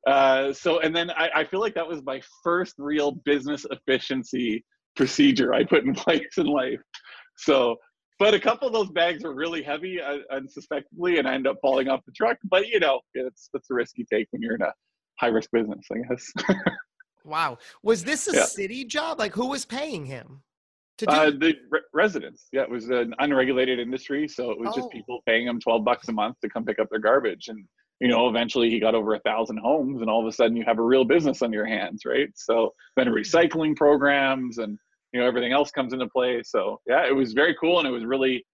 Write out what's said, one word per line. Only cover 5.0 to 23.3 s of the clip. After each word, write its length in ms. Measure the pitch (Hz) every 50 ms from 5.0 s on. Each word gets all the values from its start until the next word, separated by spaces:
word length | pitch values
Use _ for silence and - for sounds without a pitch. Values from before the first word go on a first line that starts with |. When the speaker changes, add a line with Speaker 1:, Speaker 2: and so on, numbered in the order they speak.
| 135 127 - - 143 285 262 175 127 120 139
Speaker 1:
I 100 | - -
put 200 | - 180 156 -
in 100 | - 131
<laughs> 100 | - -
place 320 | - 165 147 - - -
in 100 | - 165
life. 340 | 147 147 139 127 127 123 127 _ _ - - _ - - - - _ _ -
So, 380 | - - 143 135 123 120 117 - _ _ _ _ _ _ _ _
but 160 | 202 214 214
a 60 | 190
couple 260 | - 220 233 226 277
of 80 | 254 220
those 160 | 220 202 190
bags 340 | 151 170 170 175 170 143 170
were 100 | 165 139
really 280 | 131 156 170 170 160
heavy, 360 | 135 147 147 151 170 185 185 175
uh, 180 | 135 143 143 143 - -
unsuspectedly, 880 | 135 135 135 135 _ 143 - _ 151 143 - _ - 165 175 180 170 156
and 80 | 131
I 80 | 131 131
ended 160 | 135 131 139
up 60 | - -
falling 260 | - 135 135 135 131 135
off 120 | 135 131 _
the 80 | -
truck. 240 | 123 - 220 233 240 _ -
But, 240 | 190 185 190 208 220
you 120 | 233 202
know, 200 | 170 147 135 123 _ _ _
it's, 340 | 131 127 127 _ _ - - -
it's 160 | - _ _
a 40 | 131
risk 220 | 120 117 - _
you 80 | - 113 _
take 140 | 113 107 113 _
when 120 | - 110
you're 140 | 113 117 113
in 60 | 117
a 100 | - - - _ _ _ _ _ _ _ _ -
high-risk 300 | 123 120 113 110 107 -
business, 340 | - 117 110 104 98 98 - -
I 60 | 101 113 123 127
guess. 240 | 123 120 - - - - - -
<laughs> 60 | 190 190 - - - - - _ _ _ - _ _ _ _
Speaker 2:
Wow. 340 | 151 151 160 165 143 123 - - - - _
Was 200 | - 208 226 196 170
this 240 | 240 311 - - -
a 40 | -
Speaker 1:
Yeah. 100 | - -
Speaker 2:
city 400 | - - 196 196 190 233 262 269
job? 340 | 226 - 294 320 320 311 254
Like, 160 | 214 202 170
who 120 | 196 247 254
was 160 | 277 269 -
paying 400 | _ 220 262 294 311 254 170 143
him 360 | 131 135 120 - - 135 139 _ _ _ _ _ _ _ _ _ _ _ -
to 80 | 113
do 60 | 120
Speaker 1:
Uh, 140 | 147 156 156 151
Speaker 2:
it? 120 | 147 135
Speaker 1:
the 140 | 151 165 156 - - -
re-, 100 | 147 156 - _
residents. 560 | - 151 196 214 175 127 82 69 - _ _ _
Yeah, 100 | - 135
it 80 | 135 -
was 180 | 123 120 110 120
an 260 | 127 123 120 117 117 -
unregulated 600 | 143 147